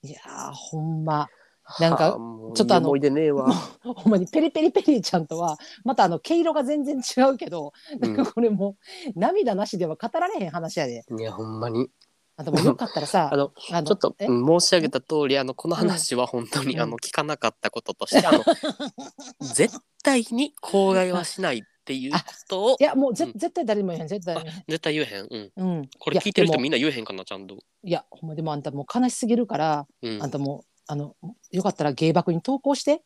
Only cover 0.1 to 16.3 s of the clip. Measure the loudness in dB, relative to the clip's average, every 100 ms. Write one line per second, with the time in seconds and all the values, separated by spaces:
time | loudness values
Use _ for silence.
0.1 | -18 -16 -12 -12 -14 -12 -8 -6 -4 -2
1.1 | -2 -4 _ _ _ _ 0 2 4 2
2.1 | 0 -8 -14 -10 0 4 6 6 4 4
3.1 | 4 2 2 2 0 -4 -12 -10 0 2
4.1 | 4 2 2 2 4 4 4 4 4 4
5.1 | -2 -2 -2 -2 -4 -10 -8 -4 4 4
6.1 | 4 0 2 4 2 0 -2 -2 -4 -4
7.1 | 4 4 4 -6 -8 -10 _ -16 -4 -2
8.1 | 0 -2 2 2 2 -2 -4 -20 -14 -10
9.1 | -2 0 2 0 0 -2 -2 -4 -4 -6
10.1 | -2 -2 -2 -6 -6 -6 -4 -4 -6 -10
11.1 | -8 -8 -8 -8 -6 -2 -2 -2 _ _
12.1 | _ _ -12 -2 2 4 2 -2 -4 0
13.1 | 2 2 2 0 -4 -4 -4 0 2 0
14.1 | -2 0 2 6 4 6 4 2 -2 _
15.1 | 0 2 2 0 -6 -4 0 0 0 -2
16.1 | 0 0